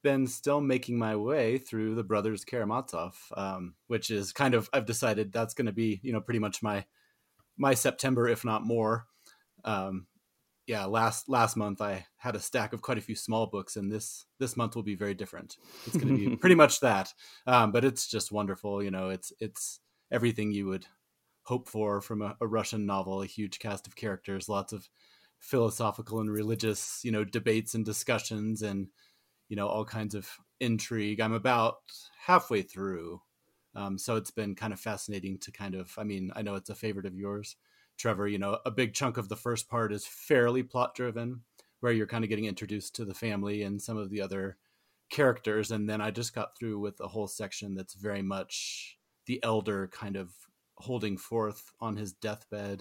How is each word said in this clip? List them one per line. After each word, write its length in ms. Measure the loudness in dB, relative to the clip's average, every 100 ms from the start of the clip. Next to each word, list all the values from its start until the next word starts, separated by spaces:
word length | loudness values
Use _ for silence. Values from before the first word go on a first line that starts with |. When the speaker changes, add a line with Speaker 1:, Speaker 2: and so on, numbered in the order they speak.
Speaker 1:
been 240 | 2 4 2
still 340 | 0 0 2
making 380 | 4 2 2 0
my 160 | 2 0
way 420 | 2 2 4 2
through 380 | 0 -2 0 0
The 80 |
Brothers 400 | 2 2 2 -2
Karamazov, 720 | -4 -2 0 0 -2 -4 -6 -8 -12 -6
um, 380 | -4 -4 -8 -12 -4
which 220 | -4 -2
is 220 | -2 -2
kind 220 | 2 4
of, 160 | 4 4
I've 140 | 0 0
decided 440 | 0 2 2 0
that's 200 | 0 -2
gonna 200 | -2 -2
be, 280 | 0 0 0
you 100 | -2
know, 80 | -2
pretty 200 | 0 0
much 220 | 0 -2
my, 240 | -2 -2 -4 _ _ _ _ _ _ 2
my 160 | 4
September, 540 | 6 4 2 2 4 4
if 160 | 2
not 200 | 2 0
more. 420 | 2 2 4 2 -2 _ -20 -20 _ _
Um, 420 | -2 0 0 -4 -8 _ _ _ _ _ -6
yeah, 180 | -4
last, 440 | 0 4 4 2 0
last 280 | 4 4 4
month 240 | -2 0
I 260 | -2 -4 -8 _
had 200 | -6 -4
a 40 |
stack 320 | -2 -2 -2
of 100 | -4
quite 160 | -4 -4
a 40 |
few 140 | -4 -8
small 300 | -2 0 0
books, 300 | -2 -6 -6
and 140 | -4
this, 340 | -4 -6 -12 -14 -6
this 180 | -4 -2
month 200 | -2 -2
will 80 |
be 100 | -4
very 200 | -4 -4
different. 420 | -4 -8 -10 -14 -18 -20 -16 -2
It's 100 | 0
gonna 200 | 4 4
be 200 | 2 4
Speaker 2:
<laughs> 40 |
Speaker 1:
pretty 140 | 8
much 260 | 10 10 8
that. 320 | 4 4 2 -8 -20 -6 6
Um, 260 | 8 8
but 120 | 6
it's 240 | 4 2 -2
just 220 | -4 -2
wonderful, 520 | -2 -2 -2 -4 -4
you 80 | -2
know, 180 | -2 -2
it's, 240 | -4 -6 -8
it's 400 | -8 -6 -8 -10 _ _ -2
everything 400 | 2 2 2 0
you 140 | 0 0
would 200 | -2 -6 _ _ _ _ _
hope 260 | -4 -4 -4
for 320 | -2 0 0
from 220 | -2 -4
a, 140 | -4 -4
a 60 | -2
Russian 400 | 0 0 -2 0
novel, 360 | 0 -2 -4
a 40 | -4
huge 320 | -6 -8 -6
cast 280 | -6 -8 -10
of 100 | -8
characters, 520 | -6 -6 -6 -6 -2
lots 240 | -2 -2
of 160 | -8 -12 _ _ _ _ _
philosophical 800 | -2 2 4 2 0 -2 -4 -4
and 100 | -2
religious, 720 | 0 0 0 0 -2 -4 -6
you 80 | -2
know, 140 | 0
debates 500 | 0 0 2 2 2
and 100 | -2
discussions, 800 | -2 -2 0 0 0 -4 -2 -2
and, 260 | -2 -2 -4 _ _ _ _ _ -8
you 80 | -2
know, 100 | 0
all 180 | 0
kinds 300 | -2 -4 -4
of 140 | -6 -10 -16 _ -4
intrigue. 600 | 0 0 0 -2 0 2
I'm 120 | 2
about 460 | 2 4 4 4 0 -10 -20 -20 -8 4
halfway 360 | 4 6 0
through. 600 | 0 -4 -4 -4 -8 -12 _ _ _ _ _
Um, 240 | -8 -6 -4
so 180 | -2 -2
it's 140 | -2
been 240 | -4 -4
kind 180 | -4 -6
of 60 | -6
fascinating 600 | -6 -6 -6 -6 -6 -6
to 120 | -10
kind 240 | -10 -8
of, 180 | -6 -8 -8
I 80 |
mean, 260 | -4 -4 -4 -6
I 60 |
know 120 | -6
it's 160 | -6 -8
a 40 |
favorite 320 | -6 -4 -4 -6
of 100 | -6
yours, 400 | -6 -6 -8 -16 _ _ _ -4
Trevor, 320 | 0 2 2
you 100 | 0
know, 200 | 0 -2 -2
a 40 |
big 240 | 0 0
chunk 220 | 2 -2 -2
of 120 | -4
the 80 | -4
first 320 | -2 -4 -2
part 240 | 0 0
is 140 | -2 -6
fairly 560 | -8 4 6 6 4
plot 320 | 0 0 0
driven, 480 | 0 -4 -4 -6 -8 -14 _ _ _
where 120 | 2
you're 140 | 2 2
kind 180 | 0
of 60 | 0
getting 160 | 0 -2
introduced 480 | -4 -4 -6 -6 -8
to 80 |
the 100 | -8
family 480 | -6 -4 -2 -2 -2
and 180 | -2 -4
some 160 | -4 -6
of 140 | -4
the 120 | -4
other 340 | -4 -4 -6 -8 _ _ _ _ -6
characters. 600 | 4 4 4 2 0 0
And 180 | 0 0
then 120 | 0
I 100 | -2
just 240 | -2 -4
got 220 | -4 -8 -6
through 200 | -6 -4
with 200 | -6 -6
a 80 | -8
whole 200 | -6 -6
section 460 | -6 -8 -8 -6
that's 200 | -6 -8
very 280 | -8 -6 -4
much 760 | -2 -4 -4 -6 -8 -8 -12 -18 _ _ -6
the 160 | -2
elder 460 | 2 2 2 -2 -2
kind 240 | -6 -6 -6
of 160 | -8 -12 -20 _ _ -14
holding 420 | -6 -4 -2 -4
forth 520 | -2 -2 0 -4 -14 -8
on 160 | -6 -4
his 160 | -6
deathbed, 640 | -6 -6 -6 -8 -8 -6 -6